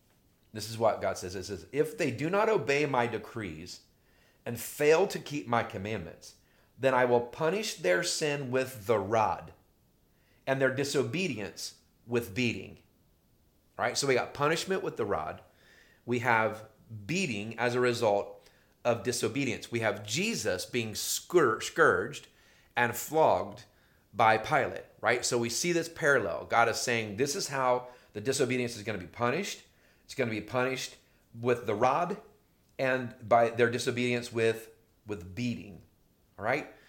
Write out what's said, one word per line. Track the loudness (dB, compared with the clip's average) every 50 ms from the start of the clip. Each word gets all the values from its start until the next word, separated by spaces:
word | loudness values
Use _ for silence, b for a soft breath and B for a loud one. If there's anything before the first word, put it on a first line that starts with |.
| _ _ _ _ _ _ _ _ _ _ -12
This | -10 -10 -8
is | -2
what | 2 2 2 4 2
God | 0 -2 -2
says. | -2 -6 -8 -8
It | -8 -8
says, | -8 -8 -10 -10 -4 0
"If | 0 0 0 0
they | -2 -2 -2
do | -2 -2 -2 0
not | 0 2 2
obey | 2 2 2 2 2 2 2 2
my | 2 2 2 2
decrees | 2 0 -4 -8 -8 -10 -8 -8 -8 -10 -10 -14 -14 -16 -18 _ _ _ b b b b b b b b b b
and | -10 -8
fail | -8 -8 -8 -4 2 4 6 6 6 4
to | 2 0 -6
keep | -8 -6 -8 -8 -4 0
my | 0 0 0
commandments, | 0 -6 -8 -6 -6 -6 -6 -8 -10 -14 -18 -20 -20 -20 b b b b b b b b b
then | 0 2 4
I | 4 4
will | 6 4 2
punish | 2 0 -6 -2 -2 0 0 -2 -4 -6 -8
their | -4 0 0 2 2 0
sin | -2 -4 -2 -2 -2 -2 -4 -4 -2
with | -2 -2 -2 -2 -6 -8 -2
the | 0 0 0
rod | 2 2 2 2 2 2 0 -4 -8 -16 -18 _ _ _ _ _ _ _ _ _ _ b b b b b b b b
and | -2 0 2
their | 2 2 2
disobedience | 0 -2 0 0 0 0 0 0 -2 -2 -2 -4 -6 -8 -10 -10 -10 -12 -12 -14 _ _ _ _ _ _
with | -2 -2 -2 -2 -2 -2
beating." | 0 0 0 0 -2 -8 -14 -16 -20 _ _ _ _ _ _ _ _ _ _ _ _ _ _ _ _ _ _ _
All | -2 -2
right, | -2 0
so | 0 2
we | 4 4
got | 2 2 -2 -4
punishment | 0 0 0 0 0 -2 -2 -4 -2
with | -4 -4 -4
the | -2 -2
rod. | 0 0 -2 -2 -4 -8 -10 -14 _ b b b b b b b b b b b
We | -2 -2 0
have | 4 4 4 4 4 2 -2 -4 -12 -18 _ _ -20 -16 -16 -12 -6
beating | -2 -2 0 0 -2 -2 -4 -6 -8 -4 -2
as | 0 0 2
a | 2
result | 2 2 2 4 4 4 4 2 0 -2 -10 b b b b b b b b b 0
of | 0 0 0 0
disobedience. | -2 -2 0 0 -2 0 0 -2 -2 -4 -6 -6 -6
We | -4 -2
have | 0 0 -2 -2 -6
Jesus | -4 -2 -2 -2 -2 -2 -2 -2 -2 -2 -4 -4
being | -4 -4 -4 -4 -4 -6
scour-, | -6 -4 -4 -4 -6 -2 2 4 4 6 4 2 0
scourged | -4 -4 2 4 6 6 6 4 0 -2 -6 -12 -16 -18 b b b b b b b b b
and | 0 2 2 0
flogged | -4 -6 -2 2 4 6 6 4 4 0 -4 -10 -16 -20 _ b b b b b b b b b
by | 4 6 6 6
Pilate, | 4 2 2 0 2 2 0 -4 -8 -12 -16 _ -2
right? | 0 2 2 2 0
So | 0 0
we | 0 0 0
see | -2 -2 0 0
this | 0 0 0 -4
parallel. | -4 0 2 4 4 4 2 0 -4 -6 -4 2
God | 4 4 4 4
is | 4
saying, | -2 -2 0 0 0 -2 -4 -2
"This | -2 -2 -2 -2
is | -4 -4 -4
how | -2 0 2 2 2 2 0 B B B B B B
the | -8
disobedience | -4 -2 0 0 0 0 0 0 -2 -2 -4
is | -8 -6
gonna | -6 -6
be | -6 -8
punished. | -10 -6 -2 -2 -2 0 -2 -4 -6 -8 -12 -16 b b b b b b b b
It's | b -4
gonna | -2 -2 -2
be | -2 -4
punished | -6 -4 -2 0 0 0 -2 -4 -8 -10 -12 -16 b b b b b b -10 -2
with | 2 2 2 2 2
the | -2 0
rod | 4 4 4 4 2 0 -2 -4 -8 -12 -20 _ _ _ _ _ _ _ _ _ -2
and | 0 0 0 0 -2 -6 -10 -6 0
by | 4 6 6 6 6
their | 4 4 4 4
disobedience | 4 0 -2 -2 -2 0 0 0 0 -2 -4 -4
with, | 0 2 2 2 2 0 -4 -16 -20 _ _ _ _ _ -10
with | -10 -8 -8 -10 -10 -6
beating." | -4 -4 -4 -4 -4 -8 -14 -16 -18 -20 _ _ _ _ _ _ _ _ _ _
All | -6 -2
right? | -2 -2 -2 -4 -8 -16 b b